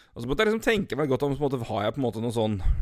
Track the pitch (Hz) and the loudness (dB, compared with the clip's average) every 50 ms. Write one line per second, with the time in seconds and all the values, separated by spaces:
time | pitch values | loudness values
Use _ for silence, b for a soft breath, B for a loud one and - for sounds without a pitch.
0 | b b b - 117 120 147 185 220 214 214 226 - 269 226 214 180 - - 127 | b b b -10 -6 -4 0 2 2 2 2 2 0 0 0 0 0 -2 -2 -2
1 | 156 139 131 123 143 143 139 131 151 139 135 127 117 101 110 104 104 107 113 143 | 0 0 2 0 0 -2 -2 -2 -2 -2 -2 -2 -4 -4 -2 0 0 0 0 0
2 | 135 120 - 117 110 120 107 117 110 107 107 95 90 B B B | -2 -2 -2 -2 -4 -2 0 0 0 0 0 2 2 B B B